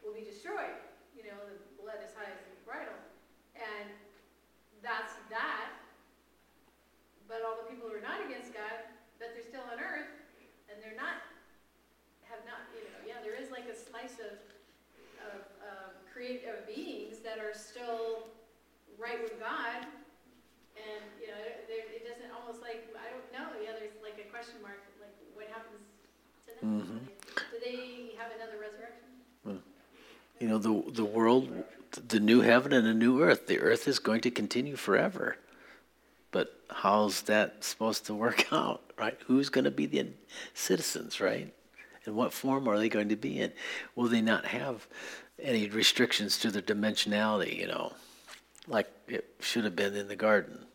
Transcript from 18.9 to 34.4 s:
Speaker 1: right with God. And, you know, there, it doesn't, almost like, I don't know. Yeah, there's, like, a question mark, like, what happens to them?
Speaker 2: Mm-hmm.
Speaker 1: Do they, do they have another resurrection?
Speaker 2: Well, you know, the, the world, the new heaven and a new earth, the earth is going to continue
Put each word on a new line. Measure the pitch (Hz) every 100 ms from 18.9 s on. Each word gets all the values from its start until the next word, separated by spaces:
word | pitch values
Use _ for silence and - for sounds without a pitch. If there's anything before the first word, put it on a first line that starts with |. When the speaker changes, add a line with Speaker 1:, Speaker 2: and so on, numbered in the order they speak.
| 202
Speaker 1:
right | 233 226
with | 226 214
God. | 220 220 226 240 254 - - _ _ _ _ _ _ 214
And, | 214 214 208 208
you | 226
know, | 208 214 233 -
there, | 220 220
it | 220 226
doesn't, | 240 247
almost | 233 247 226
like, | 240 226 -
I | 208 226
don't | 254 -
know. | 254 311 214
Yeah, | 214 220
there's, | 214 - 214
like, | 214
a | 208
question | 233 233 233
mark, | 202 196 202 -
like, | 208 202 -
what | 202 214
happens | 220 226 208 - _ _ _ _ _ -
to | -
them? | 110 107
Speaker 2:
Mm-hmm. | 92 - - - - - -
Speaker 1:
Do | 233
they, | 240
do | 247
they | 254 247 240 220
have | 233 220
another | 226 214
resurrection? | 214 214 226 233 - - - _ -
Speaker 2:
Well, | 98 - - _ - - - - -
you | 117
know, | 110
the, | 107 107 -
the | 120 107
world, | 110 113 123 131 - - - - - -
the | 113
new | 104 120
heaven | 110 117 135
and | 139 113
a |
new | 110 117 127
earth, | 165 - -
the | 90
earth | 90 117 -
is | 127
going | - 110
to | 117
continue | 120